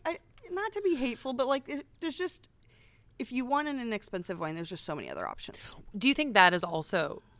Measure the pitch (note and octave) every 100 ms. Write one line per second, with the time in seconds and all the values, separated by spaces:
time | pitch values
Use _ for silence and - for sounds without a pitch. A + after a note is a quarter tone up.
0 | - - - - - F4+ G#4 G#4 G4+ D#4
1 | B3 A#3 C4 B3 C4 C#4 C4+ C#4+ - -
2 | E4 C4+ F4+ - - _ - - - -
3 | - - - B3 B3+ C#4+ D4+ C#4 A#3 G#3
4 | - F#3+ F3 F3 D#3+ D#3+ E3+ F3 - D3+
5 | D2 C#2 F2 - - - - - - G3+
6 | B3+ C#4 C#4+ G#3 F3+ F3 E3+ E3 D#3 F3+
7 | C#3+ - -